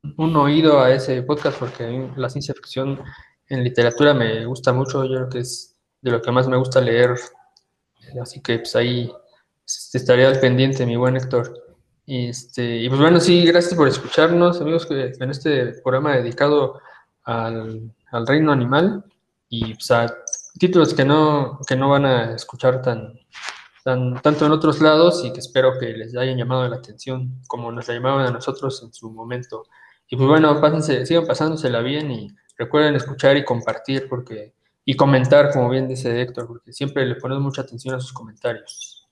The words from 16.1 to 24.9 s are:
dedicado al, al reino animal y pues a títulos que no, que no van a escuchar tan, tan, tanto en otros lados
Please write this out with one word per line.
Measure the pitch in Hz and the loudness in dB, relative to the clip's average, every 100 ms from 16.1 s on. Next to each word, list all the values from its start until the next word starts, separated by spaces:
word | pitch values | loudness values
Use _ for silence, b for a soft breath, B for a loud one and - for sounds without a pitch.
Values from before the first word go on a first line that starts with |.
| 135 | 0
dedicado | 117 110 143 147 131 B B B B _ | -2 0 2 2 0 B B B B _
al, | - 113 113 113 113 110 113 _ _ | -8 -4 -4 -6 -10 -12 -16 _ _
al | 120 117 | -6 0
reino | 147 156 | 2 2
animal | 139 120 139 185 202 - _ _ _ _ | 2 2 2 2 -2 -12 _ _ _ _
y | 117 110 110 | -6 -6 -8
pues | - | 0
a | 120 117 - - - - - | 2 2 -6 -14 -16 -16 -2
títulos | 180 180 156 | 2 4 2
que | - 135 | 2 2
no, | 151 151 147 127 131 - | 4 4 2 -2 -8 -4
que | 131 | 0
no | 139 | 2
van | 139 139 | 2 2
a | 123 113 120 | 0 0 -8
escuchar | - - 127 127 | -12 -2 0 0
tan, | 127 113 110 - _ B B B B B | -2 -4 -10 -20 _ B B B B B
tan, | 131 127 127 123 | -4 -2 -2 0
tanto | 151 151 151 | 0 2 2
en | |
otros | 156 156 147 | 4 2 4
lados | 156 | 4